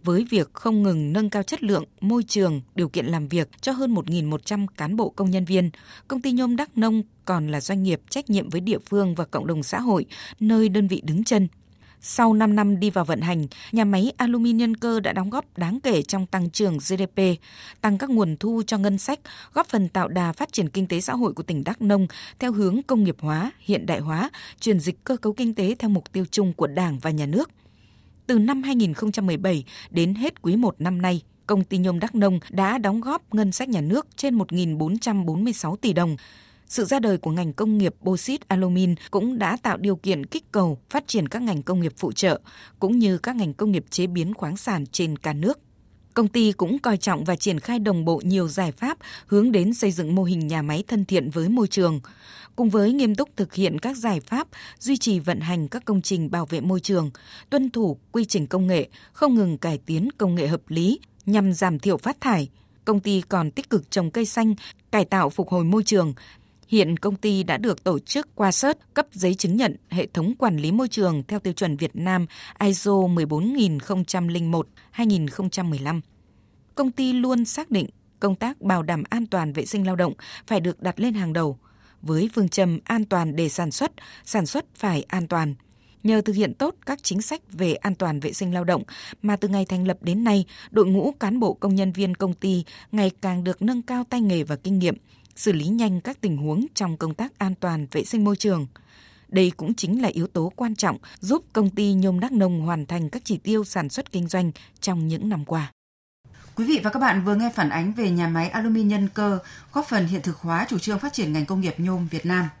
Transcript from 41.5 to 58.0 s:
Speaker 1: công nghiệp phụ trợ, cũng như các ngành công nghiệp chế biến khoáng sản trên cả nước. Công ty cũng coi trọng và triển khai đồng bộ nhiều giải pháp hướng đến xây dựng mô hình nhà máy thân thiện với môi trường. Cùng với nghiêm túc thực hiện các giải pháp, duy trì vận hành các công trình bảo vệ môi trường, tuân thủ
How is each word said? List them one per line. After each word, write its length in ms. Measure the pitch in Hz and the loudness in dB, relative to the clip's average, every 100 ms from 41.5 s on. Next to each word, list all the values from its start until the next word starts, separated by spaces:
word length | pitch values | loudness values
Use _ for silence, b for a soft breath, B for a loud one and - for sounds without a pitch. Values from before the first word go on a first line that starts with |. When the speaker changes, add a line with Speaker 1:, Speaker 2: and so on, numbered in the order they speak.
| 160 | -4
Speaker 1:
công 180 | 135 185 | -2 0
nghiệp 120 | 165 - | 0 -2
phụ 160 | 151 | -6
trợ, 280 | - 185 151 B B B _ | 0 0 0 B B B _
cũng 200 | 196 240 | 2 4
như 200 | 214 180 | 4 2
các 180 | - 247 | -2 -2
ngành 180 | 175 | -2
công 180 | 135 214 | 0 0
nghiệp 120 | 185 - | 0 -2
chế 160 | - 180 | -2 -2
biến 280 | 175 165 | -2 -4
khoáng 220 | 214 156 190 | -4 -6 -6
sản 300 | - 185 139 | -4 -4 -4
trên 320 | - 165 147 | -2 -2 -2
cả 140 | 160 | -4
nước. 260 | 147 185 294 _ _ _ - _ | 0 0 -2 _ _ _ -20 _
Công 140 | - 214 | 0 2
ty 240 | 240 220 | 4 2
cũng 260 | 202 175 269 | 2 -2 0
coi 180 | 247 202 | 0 0
trọng 280 | - 160 | 0 -2
và 120 | 160 170 | -2 -2
triển 240 | - 160 | 0 -2
khai 180 | - 240 | -2 -2
đồng 260 | 208 175 | 0 0
bộ 160 | 165 165 | 2 0
nhiều 240 | 180 190 170 | 2 2 0
giải 240 | 165 175 | -2 -4
pháp 260 | - 262 330 B B B | -2 -6 -6 B B B
hướng 260 | 202 240 | 4 6
đến 220 | 208 185 | 4 2
xây 160 | 240 208 | 2 0
dựng 240 | 175 156 | 0 0
mô 100 | 185 | 2
hình 220 | 180 180 151 | 2 0 0
nhà 160 | 160 | -2
máy 220 | 147 151 - | -2 -4 -2
thân 160 | 202 | -2
thiện 260 | 190 185 135 | 2 0 0
với 180 | 170 165 | -2 0
môi 200 | 247 202 | 2 2
trường. 320 | - 175 151 B B B B B - | 2 2 0 B B B B B 0
Cùng 140 | 233 | 2
với 220 | 214 202 | 4 2
nghiêm 220 | 277 240 | 4 2
túc 140 | 202 294 - | 0 -2 -4
thực 180 | 190 | -4
hiện 240 | - 190 156 | 0 0 0
các 180 | 240 269 | -6 -4
giải 240 | 226 175 | -2 -4
pháp, 280 | - 247 330 B B B | -2 -4 -4 B B B
duy 180 | - 269 | -2 0
trì 220 | 233 185 | 0 0
vận 220 | 151 170 | 0 -2
hành 280 | 160 180 151 | -2 -2 -2
các 160 | 254 | -6
công 180 | - 202 | 0 0
trình 280 | - 185 160 | 0 -2 -2
bảo 160 | 175 151 | -2 -4
vệ 140 | 165 | -2
môi 200 | 180 185 | 0 -2
trường, 300 | - 185 147 B B B B | 0 0 0 B B B B
tuân 200 | 277 262 | 0 0
thủ 280 | 233 196 135 | 0 -2 -2